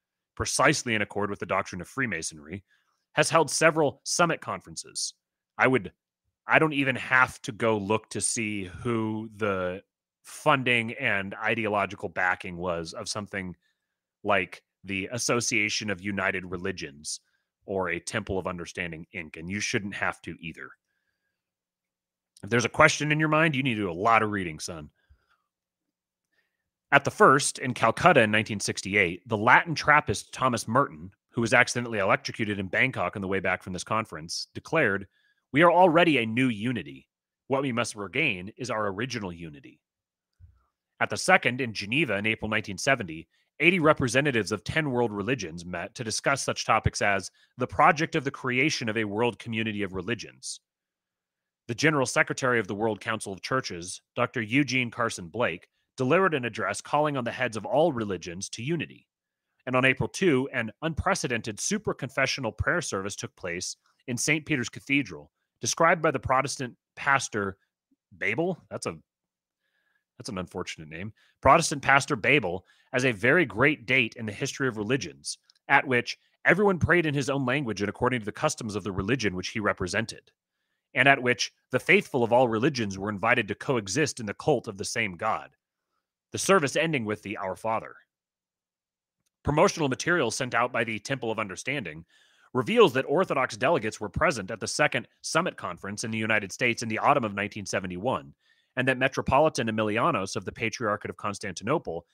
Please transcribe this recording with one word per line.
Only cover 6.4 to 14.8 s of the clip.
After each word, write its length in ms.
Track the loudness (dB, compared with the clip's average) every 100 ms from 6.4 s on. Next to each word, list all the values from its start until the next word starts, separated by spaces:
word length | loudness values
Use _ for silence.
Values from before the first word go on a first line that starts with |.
| 2
I 100 | 4
don't 140 | 4
even 240 | 2 0 -2
have 440 | 2 4 4 0
to 100 | -12
go 260 | -2 0 2
look 320 | 2 -2 -2
to 100 | -4
see 440 | -4 -2 -4 -6
who 640 | -8 -8 -4 -2 -2 -4 -8 -4
the 460 | -2 0 -2 -6 -12 _ _ _
funding 680 | -20 -2 2 4 4 2 0
and 400 | -4 -2 -2 -4
ideological 720 | -4 -2 0 0 0 -2 -4 -8
backing 480 | -2 0 0 -6 -6
was 360 | -4 -4 -6
of 160 | -10 -8
something 460 | -8 -6 -8 -8 -12 _ _ _ _ _ _
like 380 | 0 2 0 -8 _ _